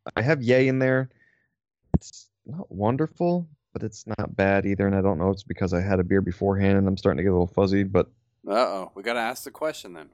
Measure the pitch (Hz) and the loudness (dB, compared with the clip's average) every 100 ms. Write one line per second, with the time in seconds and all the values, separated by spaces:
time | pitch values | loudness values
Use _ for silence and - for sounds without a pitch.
0 | - - 123 156 117 127 131 131 131 131 | -10 -4 0 0 2 4 4 2 0 0
1 | 131 _ _ _ _ _ _ _ _ - | -2 _ _ _ _ _ _ _ _ -4
2 | - - - _ - 160 - 95 107 131 | -4 -20 -20 _ -16 -16 -12 -4 -2 -2
3 | 156 - 175 175 160 _ _ - 110 - | -4 -4 -2 -2 -4 _ _ -10 -10 -12
4 | 110 107 - 101 98 98 98 98 98 98 | -10 -8 -4 0 2 2 0 0 0 2
5 | 98 80 95 98 - - 90 87 98 92 | 0 0 -2 -2 -6 -4 -2 -2 0 0
6 | 90 98 95 92 98 98 98 98 98 95 | 2 0 0 -2 -2 2 4 4 2 2
7 | 98 73 95 90 87 - 98 98 95 92 | 2 4 4 4 2 2 2 2 2 2
8 | - _ _ _ - 107 110 95 82 98 | 0 _ _ _ -2 0 0 -2 -10 -10
9 | 104 120 113 131 - - 156 147 98 85 | -6 -4 -4 -8 -14 -8 -8 -8 -14 -18
10 | 76 | -20